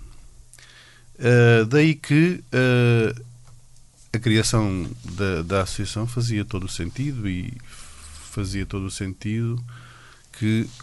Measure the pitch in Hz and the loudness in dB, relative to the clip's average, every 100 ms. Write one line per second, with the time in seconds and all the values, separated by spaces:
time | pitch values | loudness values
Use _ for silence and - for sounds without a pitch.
0 | - - - - - - - - - - | -20 -20 -20 -20 -20 -20 -20 -20 -20 -20
1 | - - 120 120 120 117 110 147 160 143 | -20 -4 2 6 8 6 6 4 4 2
2 | - 147 170 180 - 127 127 123 120 117 | 2 4 4 0 -4 0 2 4 4 4
3 | 110 120 - - - - - - - _ | 2 -2 -12 -20 -20 -20 -20 -20 -20 _
4 | - 110 113 110 107 117 104 95 82 - | -8 -4 2 2 2 2 0 -2 -6 -10
5 | - 87 98 85 85 98 92 - 101 107 | -10 -4 -2 -2 -2 -2 -2 -4 -6 -6
6 | 117 123 117 107 101 98 92 - 82 - | -6 -4 -2 -2 -4 -6 -8 -8 -8 -6
7 | 147 127 101 90 87 - - - - - | -6 -6 -4 -4 -6 -12 -16 -20 -20 -20
8 | - - - - 95 98 92 101 95 - | -20 -20 -12 -8 -6 -6 -6 -6 -8 -8
9 | 95 95 104 110 117 120 120 - - - | -8 -8 -6 -4 -4 -6 -10 -16 -20 -20
10 | - - _ - 110 110 113 - | -20 -20 _ -4 0 0 -2 -8